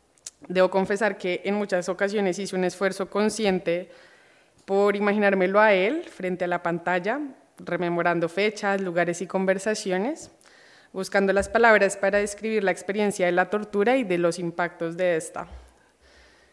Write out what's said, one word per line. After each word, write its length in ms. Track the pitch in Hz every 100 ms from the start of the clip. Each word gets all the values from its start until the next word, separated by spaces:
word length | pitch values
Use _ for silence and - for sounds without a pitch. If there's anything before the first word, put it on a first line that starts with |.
| _ _ - - -
Debo 220 | 185 185
confesar 480 | 190 190 202 214 202
que 240 | 190 180 185
en 100 | 202
muchas 340 | 202 185 175
ocasiones 480 | 180 202 214 196 175
hice 180 | 190 185
un 80 |
esfuerzo 460 | 180 175 196 185 185
consciente 800 | 202 214 214 208 185 185 170 190 - - - _ _ _ _ -
por 300 | 196 202 202
imaginármelo 640 | 208 208 202 196 185 196
a 140 | 214
él 300 | 190 196 311
frente 420 | 349 - 185 180 180
a 20 |
la 140 | 175
pantalla, 580 | 175 170 170 180 180 262 285 - _ -
rememorando 720 | 175 175 175 170 170 170 165
fechas, 500 | 196 208 208 208 196
lugares 380 | 190 170 170 170
y 20 | 185
conversaciones, 1040 | 190 190 190 220 214 196 180 220 320 - - - - - - _
buscando 400 | 190 190 202 196
las 160 | 196 196
palabras 480 | 226 233 214 196 196
para 220 | 196 202
describir 440 | 208 - 220 220
la 60 | 190
experiencia 560 | 180 - 202 208 190 175
de 60 |
la 180 | 175 180
tortura 480 | 208 208 202 202 269
y 60 |
de 160 | 214 175
los 180 | 170 170
impactos 580 | 170 165 175 - 165 170
de 200 | 180 165
esta. 320 | 160 - - - - _ _ _ _ - - _ _